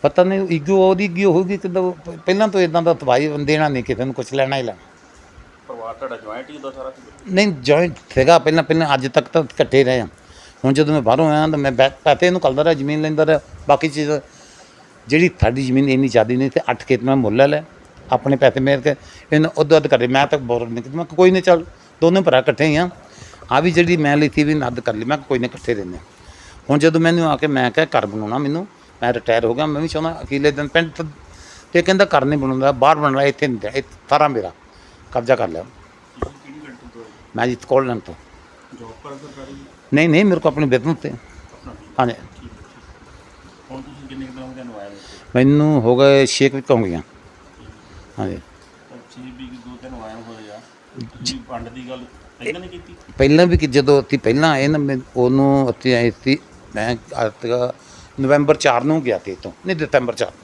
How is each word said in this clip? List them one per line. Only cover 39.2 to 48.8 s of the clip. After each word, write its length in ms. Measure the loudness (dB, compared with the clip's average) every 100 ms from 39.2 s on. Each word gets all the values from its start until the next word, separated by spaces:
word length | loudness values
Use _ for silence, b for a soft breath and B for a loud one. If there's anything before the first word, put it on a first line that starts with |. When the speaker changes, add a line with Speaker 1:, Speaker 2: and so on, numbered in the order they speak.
| -20 -20 -20 -20 -20 -20 -4
Speaker 1:
ਨਹੀਂ, 140 | 0 4
ਨਹੀਂ, 160 | 4
ਮੇਰੇ 160 | 4 2
ਕੋਲ 120 | 0
ਆਪਣੇ 140 | 0 0
ਬਿਜ਼ਨਸ 320 | 2 0 -4
ਤੇ। 100 | -6
Speaker 2:
ਆਪਣਾ 640 | -12 -18 -20 -20 -20 -20
ਬਿਜ਼ਨਸ? 260 | -20 -16 -4
Speaker 1:
ਹਾਂਜੀ। 140 | -4
Speaker 2:
ਠੀਕ 120 | -4
ਹੈ, 160 | -14 -20
ਠੀਕ 100 | -20
ਹੈ। 1200 | -20 -20 -20 -20 -20 -20 -20 -20 -20 -20 -20 -20
ਹੁਣ 120 | -18
ਤੁਸੀਂ 260 | -18 -20 -18
ਕਿੰਨੇ 180 | -14 -14
ਕੁ 60 |
ਦਿਨ 100 | -14
ਹੋ 60 | -16
ਗਏ 60 |
ਤੁਹਾਨੂੰ 260 | -16 -16 -16
ਆਏ 80 | -16
ਨੂੰ 80 | -18
ਇੱਥੇ? 480 | -20 -20 -6 2
Speaker 1:
ਮੈਨੂੰ 360 | 4 4 2 2
ਹੋ 160 | 2 4
ਗਏ 300 | 4 4 2
ਛੇ 220 | 2 0
ਕੁ 80 | 0
ਵੀਕ 140 | 0
ਹੋ 60 | 0
ਗਈਆਂ। 260 | 0 -6 -8 -20 -20 -20 -20 -20 -20 -20 -20 -20 -20 -10
ਹਾਂਜੀ। 180 | -10 -10 -16 -20 -20 -20